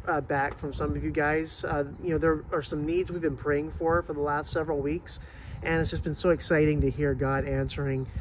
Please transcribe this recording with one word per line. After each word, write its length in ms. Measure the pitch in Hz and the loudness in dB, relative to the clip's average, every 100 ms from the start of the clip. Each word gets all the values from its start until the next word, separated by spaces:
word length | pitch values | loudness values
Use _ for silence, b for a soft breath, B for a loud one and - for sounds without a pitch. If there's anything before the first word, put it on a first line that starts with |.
| - | -2
uh, 140 | 151 | 0
back 360 | 139 143 143 - | 0 0 0 -2
from 160 | 151 | -6
some 220 | - 147 147 | -2 -2 -2
of 80 | |
you 80 | 156 | 0
guys. 520 | 156 147 156 160 - | 2 2 2 -2 -6
Uh, 280 | - 151 143 - | -2 0 -2 -4
you 100 | 175 | -2
know, 60 | 156 | 2
there 260 | 160 156 - | 4 2 0
are 120 | 165 | -4
some 220 | - 151 151 | -2 -2 0
needs 260 | 175 175 | 0 0
we've 100 | 175 | -2
been 160 | 160 131 | -2 0
praying 340 | 147 147 156 | 0 0 0
for 300 | - 165 170 | 0 2 2
for 120 | 165 | 2
the 80 | 147 | -2
last 280 | 147 147 147 | 0 0 -2
several 300 | 170 156 143 | -2 0 0
weeks, 400 | 143 170 - - B B B B | 0 -2 -6 -14 B B B B
and 200 | 160 165 | 0 2
it's 80 | 156 | 2
just 140 | 160 | -2
been 120 | 156 143 | -2 2
so 140 | 180 | 2
exciting 520 | 160 - 160 151 147 | 2 4 4 6 4
to 80 | 135 | 2
hear 240 | 139 147 | 2 0
God 320 | 131 135 135 139 | 2 0 0 0
answering 600 | 135 135 - 139 131 131 B | 0 -2 -2 -2 -2 -4 B